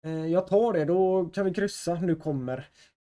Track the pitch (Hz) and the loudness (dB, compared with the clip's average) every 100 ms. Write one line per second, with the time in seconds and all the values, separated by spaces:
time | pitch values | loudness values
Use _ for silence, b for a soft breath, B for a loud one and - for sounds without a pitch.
0 | 156 160 160 175 185 196 233 180 151 185 | -6 -6 0 0 4 4 4 2 2 2
1 | 185 190 175 - 190 180 202 - - 170 | 4 2 0 -2 -2 0 -4 -4 -6 -2
2 | 180 160 160 143 127 127 135 b b b | 0 -2 -2 -4 -4 -8 -10 b b b